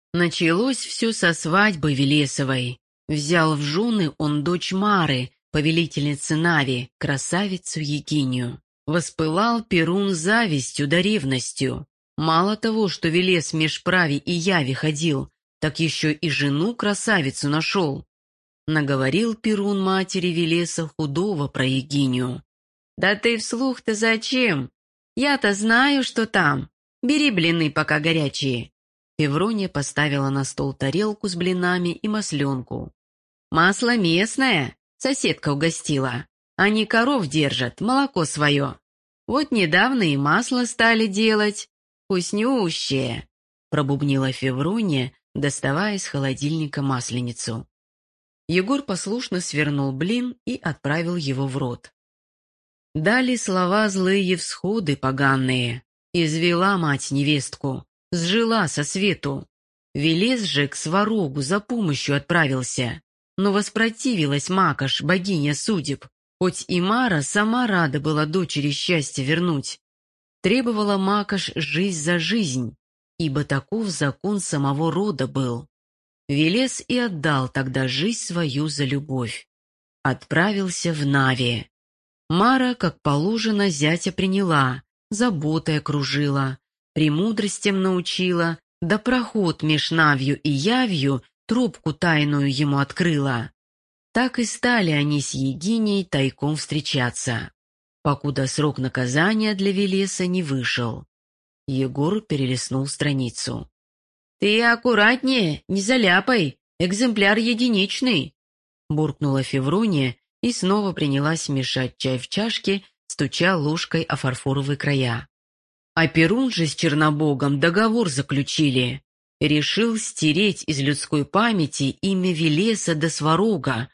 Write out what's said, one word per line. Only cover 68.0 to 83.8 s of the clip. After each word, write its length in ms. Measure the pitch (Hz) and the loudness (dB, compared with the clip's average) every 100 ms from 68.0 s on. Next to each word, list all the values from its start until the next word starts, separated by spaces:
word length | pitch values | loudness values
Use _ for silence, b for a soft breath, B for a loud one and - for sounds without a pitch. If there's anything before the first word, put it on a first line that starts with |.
была 260 | 147 151 151 | 0 0 0
дочери 460 | 180 175 147 143 | 0 -2 -2 -2
счастье 520 | 139 - 170 139 - | -2 0 0 -2 -4
вернуть. 540 | 131 160 180 147 - - _ _ _ _ _ _ | -2 0 0 -2 -4 -12 _ _ _ _ _ _
Требовала 540 | 185 240 240 214 202 202 | 0 2 2 0 0 2
Макаш 560 | 190 208 202 196 - | 2 0 0 -4 -4
жизнь 480 | - 143 143 196 170 | -6 -4 -2 -2 -2
за 160 | 151 175 | 0 0
жизнь, 560 | 156 226 180 131 120 - _ _ _ - | 0 -2 0 -2 -4 -8 _ _ _ -4
ибо 240 | 160 139 | -2 -2
таков 420 | 143 139 - 220 214 | -2 -2 -2 -4 -4
закон 540 | 160 143 - 196 208 | -2 -2 -2 -4 -2
самого 500 | - 151 139 139 165 | -2 -2 0 0 0
рода 380 | 175 208 147 135 | 0 -2 -2 -4
был. 400 | 135 127 120 139 _ _ _ _ _ - | -2 -2 -4 -8 _ _ _ _ _ -6
Велес 540 | 143 160 208 262 - - | -2 0 0 -2 -4 -4
и 100 | 247 | -2
отдал 520 | 240 170 156 139 127 | -2 -2 -2 -2 -2
тогда 400 | 135 131 131 131 | -4 -4 -2 -2
жизнь 320 | 127 190 233 | -2 -2 -4
свою 480 | - 175 160 131 156 | -6 -4 -4 -2 -4
за 160 | 143 | -2
любовь. 640 | 139 139 147 131 117 - - _ _ _ _ _ | -2 -4 -4 -6 -6 -8 -16 _ _ _ _ _
Отправился 880 | 139 131 - 165 190 202 190 175 170 | -4 -4 -2 0 0 0 -4 -4 -4
в 120 | 151 | -2
Нави. 640 | 143 139 131 127 123 113 - _ _ _ _ _ - | 2 2 2 2 0 -2 -6 _ _ _ _ _ -2
Мара, 460 | 165 226 262 254 | 2 4 4 2
как 280 | 240 175 - | 0 -2 -2
положено, 680 | 151 143 175 226 220 208 202 | 0 2 2 0 0 2 0
зятя 440 | 143 | 2